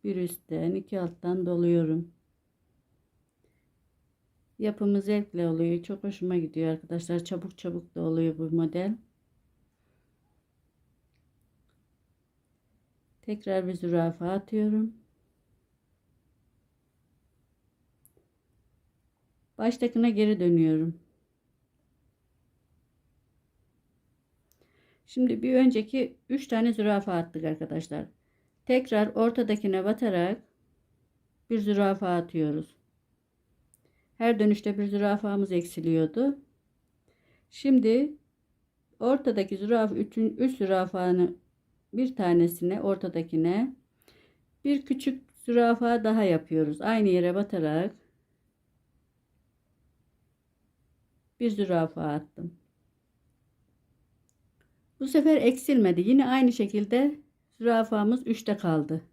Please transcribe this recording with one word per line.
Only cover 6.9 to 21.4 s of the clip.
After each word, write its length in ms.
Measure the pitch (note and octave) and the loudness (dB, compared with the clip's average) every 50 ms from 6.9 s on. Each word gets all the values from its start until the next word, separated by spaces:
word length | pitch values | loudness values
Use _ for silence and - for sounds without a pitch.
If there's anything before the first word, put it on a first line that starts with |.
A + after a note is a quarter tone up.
| E3+ E3+ E3+ - F3 E3+ E3+ | -8 -8 -6 -4 -4 -4 -4
Çabuk 340 | - F#3+ F3 F3+ F3+ - - | -6 -8 -8 -8 -12 -16 -12
çabuk 360 | - F3 F3 F3 E3+ - _ | -10 -8 -8 -8 -12 -12 _
da 60 | E3+ | -6
oluyor 380 | E3+ E3 D#3+ E3 E3 E3 D#3 D#3 | -4 -2 0 0 0 -2 -2 -4
bu 120 | E3 D#3 | -6 -2
model. 460 | D#3+ E3+ E3 D#3 D#3+ F3 F#3 G3+ A3+ - _ _ _ _ _ _ _ _ _ _ _ _ _ _ _ _ _ _ _ _ _ _ _ _ _ _ _ _ _ _ _ _ _ _ _ _ _ _ _ _ _ _ _ _ _ _ _ _ _ _ _ _ _ _ _ _ _ _ _ _ _ _ _ _ _ _ _ _ _ _ _ _ _ _ _ _ _ _ _ _ _ _ _ _ | 0 0 0 0 -2 -4 -4 -4 -6 -6 _ _ _ _ _ _ _ _ _ _ _ _ _ _ _ _ _ _ _ _ _ _ _ _ _ _ _ _ _ _ _ _ _ _ _ _ _ _ _ _ _ _ _ _ _ _ _ _ _ _ _ _ _ _ _ _ _ _ _ _ _ _ _ _ _ _ _ _ _ _ _ _ _ _ _ _ _ _ _ _ _ _ _ _
Tekrar 460 | _ - G#3+ G#3 - G3+ F#3+ F#3+ F#3 F#3 | _ -10 -10 -8 -6 -4 -2 -2 -2 -4
bir 60 | F#3 | -6
zürafa 580 | F3 - F3 E3+ E3+ E3 E3 E3 - E3+ F3 | -4 -4 -2 0 0 0 0 -2 -4 -6 -4
atıyorum. 600 | F#3+ G3 G3 - A3 G#3+ G#3+ G#3+ G#3+ G#3+ A3 A3 A3+ - _ _ _ _ _ _ _ _ _ _ _ _ _ _ _ _ _ _ _ _ _ _ _ _ _ _ _ _ _ _ _ _ _ _ _ _ _ _ _ _ _ _ _ _ _ _ _ _ _ _ _ _ _ _ _ _ _ _ _ _ _ _ _ _ _ _ _ _ _ _ _ _ _ _ _ _ _ _ _ _ _ _ _ _ _ _ _ _ _ _ _ - | -4 -4 -6 -4 -2 0 0 2 0 0 -2 -2 -6 -12 _ _ _ _ _ _ _ _ _ _ _ _ _ _ _ _ _ _ _ _ _ _ _ _ _ _ _ _ _ _ _ _ _ _ _ _ _ _ _ _ _ _ _ _ _ _ _ _ _ _ _ _ _ _ _ _ _ _ _ _ _ _ _ _ _ _ _ _ _ _ _ _ _ _ _ _ _ _ _ _ _ _ _ _ _ _ _ _ _ _ _ -2
Baştakine 520 | G#3+ A#3 A#3+ - B3 A#3+ A#3+ A3+ A#3 A#3+ | -2 -2 0 0 -4 -2 0 2 2 2
geri 300 | G#3+ G3+ G#3+ G#3+ G#3+ F3+ | 2 2 2 2 2 2
dönüyorum. 600 | F3+ F3 E3+ E3 D#3+ D#3+ D#3 D#3 D#3+ E3 E3 - _ _ _ _ _ _ _ _ | 4 4 4 4 4 4 4 2 0 -2 -4 -8 _ _ _ _ _ _ _ _